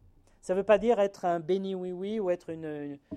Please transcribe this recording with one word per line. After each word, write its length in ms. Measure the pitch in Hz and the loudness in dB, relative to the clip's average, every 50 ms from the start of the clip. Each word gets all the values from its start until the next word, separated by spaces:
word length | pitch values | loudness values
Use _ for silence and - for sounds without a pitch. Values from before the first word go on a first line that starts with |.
| _ - _ _ _ _ _ _ | _ -20 _ _ _ _ _ _
Ça 140 | - - 185 | -4 -2 -2
veut 100 | 190 196 | 0 4
pas 140 | 196 214 202 | 4 4 4
dire 220 | 196 233 233 196 | 6 4 4 4
être 260 | 202 202 196 - - | 4 0 0 -2 -2
un 160 | 180 170 170 | 0 0 0
béni 340 | 165 151 185 196 190 190 190 | 0 -2 -2 -2 -2 -4 -6
oui-oui 460 | 185 180 185 180 175 190 202 214 226 | -6 -6 -6 -6 -6 -6 -4 -4 -2
ou 80 | 202 180 | 0 0
être 200 | 175 175 - - | 0 0 -2 -10
une, 160 | 165 160 160 | -10 -8 -8
une, 340 | 156 151 147 147 143 143 143 _ - - | -8 -8 -8 -8 -10 -10 -12 _ -14 -14